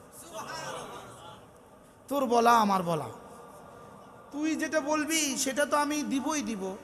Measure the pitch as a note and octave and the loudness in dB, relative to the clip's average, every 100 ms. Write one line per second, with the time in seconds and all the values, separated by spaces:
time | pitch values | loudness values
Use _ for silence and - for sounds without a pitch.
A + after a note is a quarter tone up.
0 | - - - G#3+ - - - - - - | -20 -20 -14 -12 -10 -10 -8 -10 -12 -14
1 | - - - - - - - - - - | -16 -16 -18 -18 -20 -20 -20 -20 -20 -18
2 | - C#4 C4 A#3+ A#3 A#3 G3+ F#3+ E3+ D#3+ | -4 0 4 6 8 8 6 4 2 -2
3 | A#2+ - - - - - - - - - | -4 -10 -16 -18 -18 -18 -18 -18 -18 -20
4 | - - - C#4+ D#4 D4 D#4 D#4 C#4 D4+ | -20 -20 -10 -4 -2 0 0 0 2 2
5 | D4+ D#4+ D4 A#3+ C4+ C4 C#4+ D4 D4 D4+ | 2 2 2 0 0 2 4 4 2 0
6 | A#3 C4 C4 D4+ A3 G#3+ F#3+ G3+ | 0 -2 0 -2 -2 -4 -6 -8